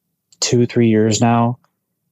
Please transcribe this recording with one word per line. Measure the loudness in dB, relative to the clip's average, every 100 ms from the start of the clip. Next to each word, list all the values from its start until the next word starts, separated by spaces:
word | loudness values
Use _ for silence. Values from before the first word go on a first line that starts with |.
| _ _ _ -10
two, | -2 0 0
three | 0 2
years | 2 0 0
now. | 0 0 -2 -4 _ _ _ _ _